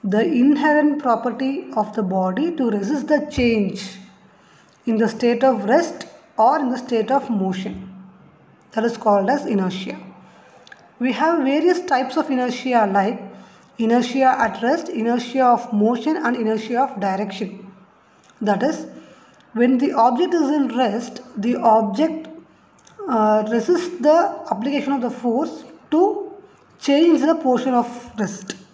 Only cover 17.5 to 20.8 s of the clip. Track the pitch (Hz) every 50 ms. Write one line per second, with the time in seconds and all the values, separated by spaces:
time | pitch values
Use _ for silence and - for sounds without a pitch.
17.5 | - - - - - - - _ _ _ _ _ _ _ _ _ _ _ 226 208
18.5 | 202 185 - 294 311 - - - - - - - - - _ _ _ _ _ _
19.5 | _ 226 240 254 269 247 277 - - 269 226 247 240 247 359 370 359 339 302 269
20.5 | 302 302 269 233 226 240